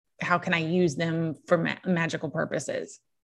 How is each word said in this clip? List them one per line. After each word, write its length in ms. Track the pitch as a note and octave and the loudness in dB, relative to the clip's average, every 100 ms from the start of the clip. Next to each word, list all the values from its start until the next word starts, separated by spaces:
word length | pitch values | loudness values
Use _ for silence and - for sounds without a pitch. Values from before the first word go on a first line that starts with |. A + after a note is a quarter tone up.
| _ _ | _ _
how 160 | - F3 | 0 0
can 140 | F3 | 2
I 60 | E3+ | 0
use 360 | D#3+ F3+ F3+ C#3 | 2 4 4 2
them 400 | E3 E3 E3 D3 - | -2 0 -2 -4 0
for 100 | F3 | 2
ma-, 180 | E3 - - | 2 -2 0
magical 440 | E3+ E3 D#3 D#3 | 0 0 -2 -4
purposes? 680 | E3 D#3 D3+ - - - - _ _ | -4 -2 -4 -4 -6 -8 -14 _ _